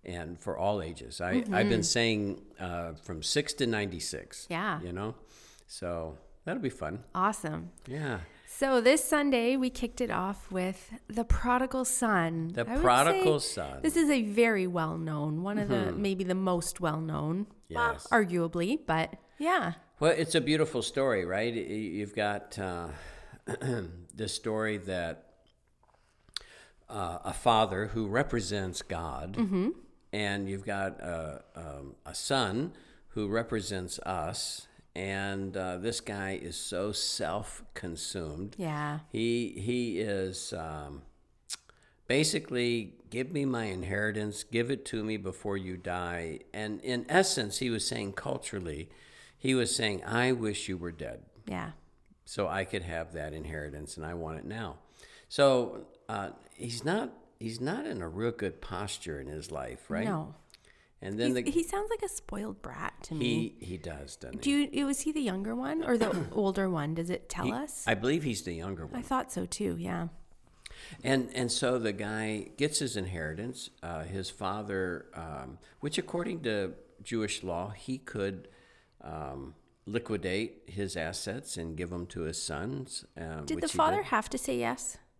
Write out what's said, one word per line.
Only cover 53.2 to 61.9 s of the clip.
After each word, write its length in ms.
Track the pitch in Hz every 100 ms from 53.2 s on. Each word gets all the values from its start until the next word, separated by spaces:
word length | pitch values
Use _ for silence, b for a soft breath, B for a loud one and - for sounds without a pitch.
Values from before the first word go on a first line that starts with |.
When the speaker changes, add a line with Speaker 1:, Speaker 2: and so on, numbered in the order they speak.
| 76
Speaker 1:
inheritance, 640 | 76 76 78 73 73 73 -
and 80 |
I 100 | 78
want 240 | 85 80 80
it 60 |
now." 340 | - 110 101 67 B B B B B
So, 580 | - 139 127 113 107 - - -
uh, 220 | 110 95 - -
he's 300 | - 120 117
not, 280 | 143 202 240 - - _
he's 220 | 113 117
not 260 | 135 226 311
in 160 | 120
a 60 | 82
real 240 | 87 117
good 280 | 117 101 -
posture 600 | - 92 101 - 87 73
in 80 | 67
his 220 | 76 76
life, 360 | 76 62 60 -
right? 160 | -
Speaker 2:
No. 300 | - 170 156 - - b b b b b
Speaker 1:
And 160 | 98 214
then 160 | -
Speaker 2:
He's, 100 | 254 -
Speaker 1:
the 40 |
Speaker 2:
he 100 | 311
sounds 260 | 339 392
like 140 | 427